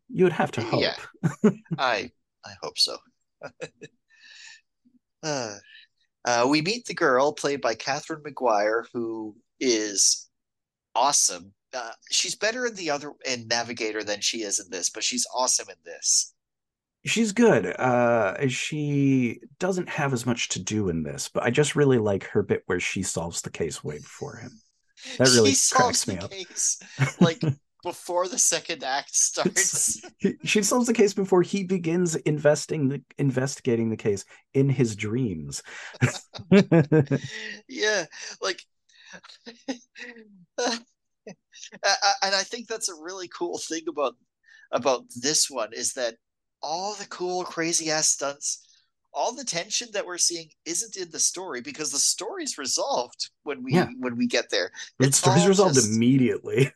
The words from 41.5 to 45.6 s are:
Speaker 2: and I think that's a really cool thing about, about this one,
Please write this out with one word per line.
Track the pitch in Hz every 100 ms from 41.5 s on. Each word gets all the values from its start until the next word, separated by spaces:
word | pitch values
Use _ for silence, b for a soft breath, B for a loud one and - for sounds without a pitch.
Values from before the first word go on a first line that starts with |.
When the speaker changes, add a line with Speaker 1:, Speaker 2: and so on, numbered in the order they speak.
| B B 208 202 196 202 190
Speaker 2:
and | 196 196
I |
think | 190 247 226
that's | 220 -
a | 160
really | 160 190 175
cool | - 175 160
thing | - 160 165
about, | 147 131 - _ _ b b b
about | 135 131 120 - 120
this | 131 156 -
one, | 131